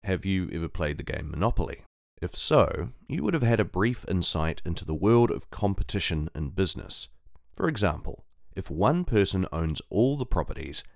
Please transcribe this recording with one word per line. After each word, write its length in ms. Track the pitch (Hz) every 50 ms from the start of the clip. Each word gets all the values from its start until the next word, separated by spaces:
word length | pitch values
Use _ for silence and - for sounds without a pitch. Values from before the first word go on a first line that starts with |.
| _
Have 240 | 95 95 85 73
you 240 | 95 95 92 90 - -
ever 160 | 85 82 80
played 300 | - - 85 76 73 -
the 40 | -
game 280 | - - 73 73 76
Monopoly? 500 | 69 71 85 113 120 - 80 - - - - - _ _ _ _ _ -
If 160 | - 87 -
so, 540 | - - - 156 147 101 - - - 80 - - - - _
you 160 | 147 170 -
would 80 | - 180
have 100 | 156 127
had 160 | 113 120 110
a 60 | 107
brief 400 | 85 - 90 98 117 123 - -
insight 540 | - - 92 82 - - 85 78 78 78 - -
into 220 | 87 82 - -
the 80 | 76 78
world 380 | 78 90 104 117 120 120 117
of 200 | - - - -
competition 800 | - - - 101 98 - - - - 101 - - - 78 76 76 -
in 160 | - 78 69
business. 580 | - 98 98 90 - - - - - - - - - - _ - - - _ - -
For 140 | - - 170
example, 580 | 156 104 101 95 - - - - - - - - - _ - - -
if 140 | - 92 -
one 380 | 85 78 92 113 151 175 180
person 400 | - 117 107 98 92 - 95 92 -
owns 300 | - 78 82 80 78 - - _
all 300 | - 95 117 131 139 143
the 80 | 131
properties, 580 | - - 90 78 - - - - - - - - - -